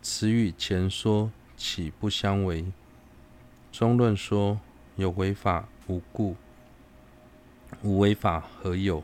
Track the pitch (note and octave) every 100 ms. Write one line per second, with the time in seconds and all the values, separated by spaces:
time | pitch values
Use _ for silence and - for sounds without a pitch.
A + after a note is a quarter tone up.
0 | - - G#2+ A#2 G#2+ E2 - F#2 F#2 -
1 | A2+ G#2+ G#2+ - - - - - D#2+ -
2 | G#2+ - G2+ G2 F#2+ E2 F2+ F#2+ - -
3 | - - - - - - - - A#2 A#2+
4 | A#2+ G2+ - G2+ G2+ G#2 - - - -
5 | F#2+ F2+ F#2+ G2+ G2+ F2 - - - F2+
6 | - - G2+ E2+ - - - - - -
7 | - - - - - - - - G2+ G2
8 | G2+ G#2 G#2+ E2 - - F#2+ F#2 G2 E2